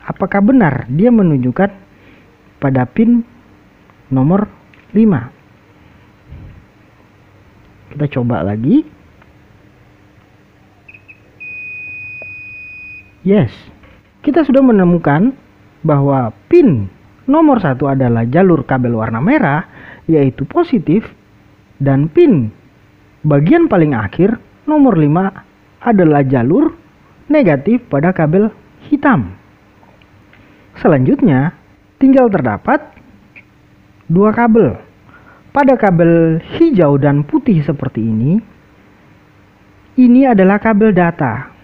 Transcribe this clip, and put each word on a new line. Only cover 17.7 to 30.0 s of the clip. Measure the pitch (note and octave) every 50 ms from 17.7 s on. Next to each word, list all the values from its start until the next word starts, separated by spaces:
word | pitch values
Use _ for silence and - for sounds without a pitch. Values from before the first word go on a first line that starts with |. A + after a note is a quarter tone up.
| B2+ B2 D#3
adalah | C#3 C#3 C3+ C3 A#2+ A#2 A2+ A#2
jalur | A#2 B2+ E3 F#3+ F#3 E3 D3 B2
kabel | - C3 B2+ B2 A#2+ A#2
warna | A2 A2 - - A2+
merah, | C#3+ G#3 D4 D#4 B3 D3 C#3 D#3 - - - - - - - - _ -
yaitu | D#3+ D3+ C#3 C3+ - - C3+ -
positif, | - E4+ E4+ - - G3+ D3 - D#3+ A3 - - - _ _ _ _ _ _ _ _ _ _ _ _
dan | _ C#3 C#3 C3+ C3+ D3 D#3+
pin | - F4 F4 D4+ G#3 C#3 A#2 G#2+ - _ _ _ _ _ _ _ _ _ _ _ _ _ -
bagian | D#3 C#3+ C#3+ D3 F3+ D#4 F4 E4+
paling | D4 A3 F#3 D#3 D3+ C#3
akhir, | A2 G#2 G2 - - E3+ G3+ A#3 - - _ _ _ _ D4
nomor | D4+ D4+ C#4 B3+ G3+
lima, | E3 D3+ C#3+ D3+ F3 G3 F#3+ F#3+ - - _ _ _ _ _ _ _
adalah | - A#3+ A#3+ F#3 F3+ D#3 D3 C#3+
jalur | C#3 C3 C3+ B2+ A#2 B2+ E3+ C4 D#4+ D#4+ - - _ _ _ _ _ _ _ _ - -
negatif | C#4+ D4+ C4+ F3 D3 C3 C#3 G3+ A#3 A#3+ - -
pada | - C#3+ D3 F3+ F#3
kabel | - E3 D3 D#3+ G3 G#3+ A3 - - _ _ _ _ - -
hitam. | D4 C#4 - C#4+ A#3+ C#3+ G#2 F2 F#2+ - _ _ _ _ _ _ _ _ _ _ _ _